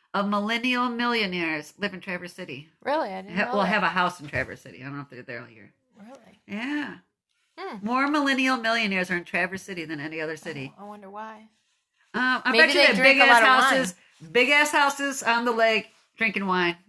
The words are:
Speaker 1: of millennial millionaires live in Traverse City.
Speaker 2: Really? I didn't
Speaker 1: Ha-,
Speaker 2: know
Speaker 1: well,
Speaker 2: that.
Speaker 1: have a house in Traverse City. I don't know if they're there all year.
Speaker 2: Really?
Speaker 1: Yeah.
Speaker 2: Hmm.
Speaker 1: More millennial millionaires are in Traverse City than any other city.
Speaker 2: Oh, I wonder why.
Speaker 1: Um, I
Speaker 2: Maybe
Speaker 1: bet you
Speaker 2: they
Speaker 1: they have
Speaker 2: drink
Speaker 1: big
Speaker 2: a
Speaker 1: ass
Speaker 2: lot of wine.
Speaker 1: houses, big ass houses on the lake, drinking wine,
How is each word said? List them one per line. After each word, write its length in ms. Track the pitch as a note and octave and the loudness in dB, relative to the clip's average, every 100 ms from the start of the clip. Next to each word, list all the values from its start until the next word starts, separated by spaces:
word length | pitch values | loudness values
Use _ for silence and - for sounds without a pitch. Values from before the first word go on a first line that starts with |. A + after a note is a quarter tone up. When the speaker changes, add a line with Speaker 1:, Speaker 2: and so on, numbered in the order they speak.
| _ | _
Speaker 1:
of 160 | G3 G3+ | -4 -2
millennial 600 | G#3 G#3 A3+ B3+ B3 B3 | -2 -2 -2 0 0 -2
millionaires 840 | A#3 A#3+ A#3 G3+ F3+ E3 D#3 D3 - | -2 -2 0 -2 -2 -4 -4 -8 -8
live 140 | G3 | -8
in 60 | F#3 | -8
Traverse 320 | G3 F3+ F3 | -10 -10 -10
City. 360 | - F3+ C3 D#3 _ | -14 -14 -14 -18 _
Speaker 2:
Really? 240 | - D4+ B3 | -4 -2 -2
I 120 | F#3+ | -8
didn't 140 | F#3+ F3+ | -8 -4
Speaker 1:
Ha-, 80 | A3+ | -2
Speaker 2:
know 60 | |
Speaker 1:
well, 60 | A3+ | 0
Speaker 2:
that. 60 | F#3 | 0
Speaker 1:
have 140 | G#3 | 0
a 60 | F3 | 0
house 320 | F3+ F3+ - | 0 -2 -4
in 80 | C#3+ | -8
Traverse 320 | C3 B2 A2 | -6 -6 -10
City. 220 | C3 A#2+ | -18 -16
I 20 | |
don't 100 | C3 C#3+ | -14 -12
know 60 | |
if 80 | C#3 | -14
they're 120 | B2 | -16
there 180 | B2 A#2+ | -14 -14
all 80 | A#2+ | -16
year. 240 | A2 G2+ _ _ _ | -20 -20 _ _ _
Speaker 2:
Really? 420 | G#3+ C#4 _ _ - | -20 -20 _ _ -12
Speaker 1:
Yeah. 500 | G3+ B3+ D4 B3+ F3 _ _ _ _ _ - | -8 -6 -6 -6 -12 _ _ _ _ _ -12
Speaker 2:
Hmm. 260 | F#4 A3+ | -12 -8
Speaker 1:
More 220 | G3+ B3+ C#4+ | -4 0 0
millennial 480 | D4+ C#4 C4+ C4 B3+ | 0 0 0 0 0
millionaires 540 | A3+ A#3 G#3+ F#3+ F#3 | 0 0 0 -2 -2
are 60 | F3 | -4
in 80 | |
Traverse 380 | E3+ F3+ F3+ F#3+ | -4 -2 -2 -4
City 220 | - F3+ | -12 -10
than 160 | D#3 D#3 | -10 -8
any 200 | D3+ D#3+ | -8 -8
other 160 | D#3+ D#3 | -8 -8
city. 360 | E3+ C#3+ C3+ E3+ | -10 -10 -12 -14
Speaker 2:
Oh, 60 | |
I 40 | G#3 | -20
wonder 220 | G#3 G3 | -18 -16
why. 380 | G#3 A3 G#3+ A3 _ _ _ _ _ _ | -16 -16 -18 -20 _ _ _ _ _ _
Speaker 1:
Um, 300 | A3 B3+ B3+ | -4 -2 0
I 80 | - | 2
Speaker 2:
Maybe 60 | A3+ | 4
Speaker 1:
bet 100 | D#4+ | 4
you 60 | |
Speaker 2:
they 60 | C#4+ | 6
Speaker 1:
they 60 | C#4+ | 4
have 100 | G#3+ | 6
Speaker 2:
drink 220 | C4+ C4+ | 6 6
Speaker 1:
big 80 | C#4 | 8
Speaker 2:
a 20 | |
Speaker 1:
ass 20 | |
Speaker 2:
lot 100 | A#3+ | 8
of 60 | C4 | 8
wine. 300 | C4 C4 C4 | 6 6 2
Speaker 1:
houses, 160 | C4 - _ _ D#3+ | 0 -6 _ _ -2
big 160 | A#3 B3+ | 2 4
ass 200 | D4 D4 | 4 4
houses 520 | D4+ C#4 C#4 C#4 C4+ | 4 2 0 -4 -4
on 200 | - A#3 | -2 0
the 80 | A#3+ | 0
lake, 360 | A3+ A3+ A3 - _ _ - | 2 2 2 -2 _ _ -4
drinking 300 | A3 G3+ G3 | -4 -2 0
wine, 300 | F3+ F3 E3+ | 0 0 -2